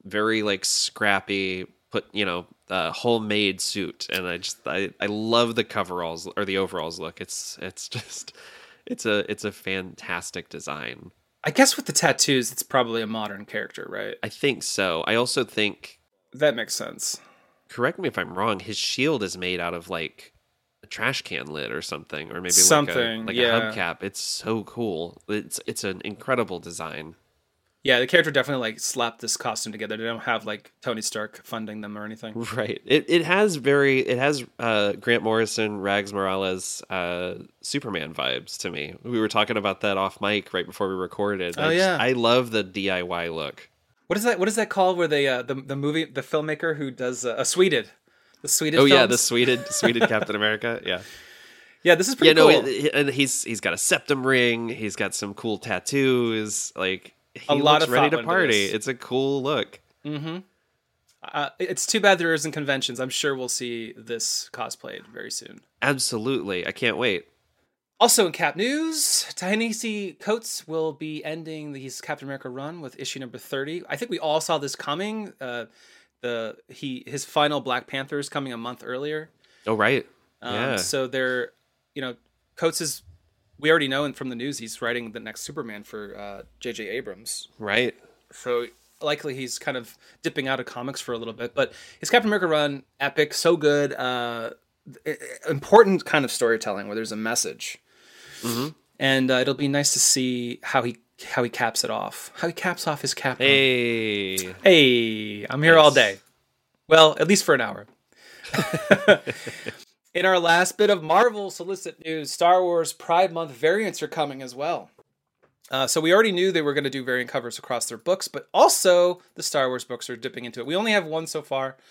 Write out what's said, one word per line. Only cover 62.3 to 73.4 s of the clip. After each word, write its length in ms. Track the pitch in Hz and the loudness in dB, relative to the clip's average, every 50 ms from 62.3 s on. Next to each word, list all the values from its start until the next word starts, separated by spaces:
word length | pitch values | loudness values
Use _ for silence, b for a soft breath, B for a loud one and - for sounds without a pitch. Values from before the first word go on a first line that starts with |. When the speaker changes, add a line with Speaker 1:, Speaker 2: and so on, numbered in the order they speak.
| 165 | 0
Speaker 2:
isn't 180 | 151 143 160 | 0 0 -4
conventions. 460 | 139 156 147 135 139 135 127 - 123 120 | -6 -4 -2 -2 -2 -2 -2 -4 -4 -4
I'm 80 | 131 131 | -6 -4
sure 260 | 127 - - 147 139 | -4 -2 -2 -2 -2
we'll 120 | 131 127 123 | -2 -4 -4
see 460 | - - 127 120 120 117 113 110 - | -4 -4 -4 -6 -8 -8 -8 -10 -14
this 540 | - 113 120 120 113 113 - - - - - | -14 -12 -8 -6 -6 -4 -4 -4 -6 -6 -8
cosplayed 540 | - 127 117 113 - - - - 98 - - | -10 -10 -10 -10 -10 -12 -12 -14 -14 -14 -14
very 240 | - - - 104 110 | -16 -14 -14 -12 -10
soon. 300 | - - - - - - _ _ _ - | -10 -10 -12 -14 -18 -20 _ _ _ -2
Speaker 1:
Absolutely. 840 | - 135 143 131 123 - 123 113 107 131 139 117 - 101 95 90 87 | 0 0 0 0 -2 -2 -2 -2 -2 -2 -2 -2 -2 -2 -4 -4 -4
I 60 | - | -4
can't 240 | 95 - 131 117 98 | -4 -2 0 0 0
wait. 300 | 85 123 120 95 85 - _ _ _ _ _ _ _ _ _ _ _ _ _ _ - | 2 2 2 0 0 -4 _ _ _ _ _ _ _ _ _ _ _ _ _ _ 4
Speaker 2:
Also 260 | 220 240 - - 202 | 4 6 6 6 4
in 60 | 170 | 2
Cap 240 | 156 - 170 147 147 | 0 0 0 0 0
News, 760 | 160 208 247 285 302 320 320 311 302 285 - - - - - - | 0 -2 -2 -2 -2 -2 -4 -2 -2 0 0 0 0 -2 -4 -8
Ta-Nehisi 840 | - 180 185 208 220 226 233 220 220 - 226 214 208 202 185 - - | -6 -4 -2 0 0 0 -2 -4 -4 -4 -6 -4 -6 -6 -8 -10 -8
Coates 480 | - 202 214 233 220 - - - - | -4 -4 -2 -2 -4 -6 -10 -10 -8
will 260 | - 160 160 160 160 | -6 -4 -2 -2 -2
be 320 | 151 139 156 156 156 151 - | -4 -6 -10 -10 -10 -8 -8
ending 480 | 151 156 165 160 160 156 156 151 151 143 | -8 -8 -8 -10 -10 -12 -10 -10 -12 -12
his 260 | 135 131 131 - - | -12 -12 -12 -12 -10
Captain 260 | - - 151 143 139 | -8 -8 -8 -8 -8
America 220 | 135 139 135 - 131 | -10 -12 -10 -10 -12
run 320 | 123 131 139 151 170 175 | -10 -10 -10 -10 -10 -12
with 180 | 156 127 - - | -14 -14 -12 -12
issue 220 | 135 - - 139 | -10 -10 -10 -10
number 180 | 131 120 110 | -12 -12 -14
thirty. 440 | 120 | -16